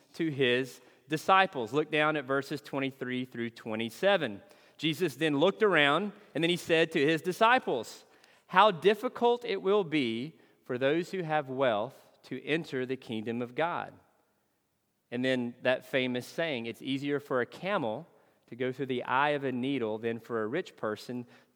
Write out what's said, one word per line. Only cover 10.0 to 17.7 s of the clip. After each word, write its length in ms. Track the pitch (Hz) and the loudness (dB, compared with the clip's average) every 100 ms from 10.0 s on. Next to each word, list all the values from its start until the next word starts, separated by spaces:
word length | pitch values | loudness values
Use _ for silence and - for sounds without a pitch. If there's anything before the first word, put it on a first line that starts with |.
| 120 113 151 - _ _ | 0 -2 -6 -12 _ _
for 140 | - 123 | -8 0
those 340 | 135 160 175 | 2 2 0
who 100 | 190 | -4
have 280 | 160 151 135 | -2 -2 -2
wealth 460 | 131 131 104 123 - - _ - | 0 2 2 -2 -8 -20 _ -12
to 120 | 127 139 | -8 -2
enter 400 | 160 170 135 127 | -2 -2 -4 -4
the 100 | 127 | -6
kingdom 460 | - 110 110 117 | -6 -6 -4 -6
of 140 | 120 123 | -4 -4
God." 360 | 170 147 95 101 _ _ _ _ _ _ _ _ _ _ _ | -4 -4 -8 -14 _ _ _ _ _ _ _ _ _ _ _
And 140 | 123 131 | -2 0
then 280 | 127 120 117 | 0 -2 -2
that 220 | 127 131 - | 0 0 0
famous 400 | 135 127 123 120 | -2 0 -2 -6
saying, 420 | - 165 123 117 | -4 -4 -4 -6
"It's 140 | 113 | -8
easier 380 | 135 135 143 143 | -6 -4 -2 -4
for 220 | - 131 | -2 -2
a 40 | 117 | -2
camel 600 | - 180 | -6 -4